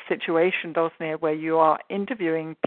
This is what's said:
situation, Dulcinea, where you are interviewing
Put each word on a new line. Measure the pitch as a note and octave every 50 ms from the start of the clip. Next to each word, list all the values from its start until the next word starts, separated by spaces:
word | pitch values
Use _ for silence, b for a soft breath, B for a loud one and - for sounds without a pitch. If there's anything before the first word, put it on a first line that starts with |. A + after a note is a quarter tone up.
| - -
situation, | F3+ - - - E3+ E3 E3+ F#3 F3+ - - E3+ D#3
Dulcinea, | E3+ E3 E3 - - E3 D#3 D#3 D#3+
where | E3 D#3 D#3
you | D#3 D#3+ D#3+ D#3+ D#3+
are | D#3+ D#3 D3+ - - -
interviewing | F#3+ G3+ G3+ - C4 G#3+ F#3 E3 D#3+ D#3+ D#3+ D#3+ D#3 _ -